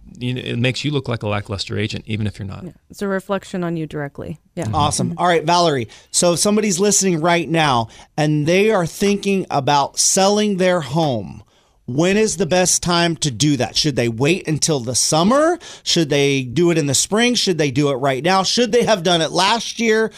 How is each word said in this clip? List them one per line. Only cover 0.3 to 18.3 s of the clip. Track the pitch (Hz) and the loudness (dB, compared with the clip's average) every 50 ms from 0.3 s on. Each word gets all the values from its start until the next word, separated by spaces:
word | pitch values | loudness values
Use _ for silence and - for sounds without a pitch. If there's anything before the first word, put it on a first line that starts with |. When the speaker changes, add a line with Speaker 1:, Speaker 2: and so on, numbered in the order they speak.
Speaker 1:
know, | 127 127 | -6 -6
it | - 120 120 120 | -6 -6 -4 -2
makes | 117 127 123 - - | 0 -2 -2 -2 -4
you | 143 | -4
look | 151 135 - | -4 -4 -4
like | - 117 110 | -4 -6 -4
a | - 104 | -4 -4
lackluster | 104 104 101 - 104 92 - - 107 101 | -4 -4 -6 -6 -8 -8 -8 -6 -4 -4
agent, | 104 110 - - - | -4 -4 -6 -10 -8
even | - 107 104 107 | -8 -6 -4 -4
if | 101 - - | -6 -6 -8
you're | 104 98 | -12 -12
not. | - - - | -12 -12 -14
Speaker 2:
Yeah. | 170 - _ _ _ | -14 -16 _ _ _
It's | - - | -12 -8
a | 208 196 | -6 -4
reflection | 190 190 - - 202 190 - - - 185 | -4 -6 -4 -4 -6 -6 -6 -8 -8 -6
on | 175 170 170 | -4 -4 -4
you | 160 160 | -6 -6
directly. | 151 - 151 143 139 - - - - 160 - _ _ _ | -8 -8 -10 -10 -10 -10 -12 -12 -12 -14 -14 _ _ _
Yeah. | - 160 110 | -8 -6 -4
Speaker 3:
Awesome. | 110 156 147 147 - - 127 - | -2 0 0 0 0 -2 -2 -4
Speaker 2:
Mm-hmm. | 170 165 | -2 -2
Speaker 3:
All | 170 | 0
right, | 180 170 160 151 | 2 2 2 2
Valerie. | 160 175 175 175 165 143 131 113 - - - - _ | 2 2 4 4 2 2 0 -4 -6 -12 -18 -16 _
So | - - 180 175 | -2 0 2 2
if | 175 151 | 2 2
somebody's | - 208 208 214 214 214 175 160 | 2 2 2 2 2 0 0 0
listening | 202 208 196 - 190 190 175 151 | 0 2 2 2 2 0 0 0
right | 151 175 170 170 160 | 2 2 2 2 0
now | - 160 165 156 147 127 117 113 - - - - - _ | 0 0 2 2 2 2 0 0 -4 -8 -18 -20 -8 _
and | - 151 151 151 151 147 | -2 0 2 2 2 2
they | 156 175 190 208 220 | 2 2 4 4 4
are | 220 190 170 | 2 2 0
thinking | 151 - - 202 202 202 196 - 196 196 190 170 - | -2 -2 -2 0 0 0 0 0 0 0 0 -2 -2
about | - 143 135 147 143 143 139 - - - | -2 -2 0 2 2 2 2 0 -2 -2
selling | - - - 196 190 196 208 208 214 208 202 | 0 2 2 2 4 4 2 2 2 0 0
their | 175 190 185 180 175 | 2 2 2 2 0
home, | 147 117 135 170 160 147 123 110 98 - - - - _ _ _ _ _ _ _ _ | -2 -2 0 0 0 0 0 -2 -6 -8 -14 -18 -20 _ _ _ _ _ _ _ _
when | - 123 143 170 185 196 | -4 0 0 2 2 4
is | 214 220 214 156 160 | 2 2 0 0 -2
the | 196 | -2
best | 147 180 180 180 170 - - | 2 2 2 2 2 0 0
time | - 175 175 170 170 170 165 | 0 0 2 2 2 0 0
to | - - 151 | -2 -2 -4
do | 117 101 143 151 143 113 | -2 0 2 2 2 2
that? | 120 - - | 0 -2 -2
Should | - - 156 131 | -2 -2 0 0
they | 127 120 120 | 0 0 -2
wait | 113 110 139 147 185 196 - 147 | 0 0 0 0 0 0 -2 -4
until | 156 139 - - 160 135 | -2 0 0 0 0 -2
the | 113 123 123 | -2 -4 -2
summer? | - - - 160 156 170 208 262 285 311 330 349 330 - - - - | -2 0 0 2 2 4 4 4 4 2 2 0 -2 -6 -12 -20 -10
Should | - - - 170 165 131 | -6 -2 0 0 2 2
they | 147 143 139 139 139 135 127 | 2 2 2 2 2 0 -2
do | 123 113 151 175 170 | -2 0 2 2 4
it | 170 160 | 4 2
in | 151 | 0
the | 139 127 | 0 0
spring? | - - - 196 220 240 247 247 | 0 0 0 0 0 2 2 0
Should | 202 - 196 180 151 | 0 0 0 0 0
they | 156 143 | -2 0
do | 117 147 147 139 | 0 0 0 0
it | 139 | 0
right | 120 135 139 135 127 147 | 0 -2 -2 -2 0 0
now? | 175 | 2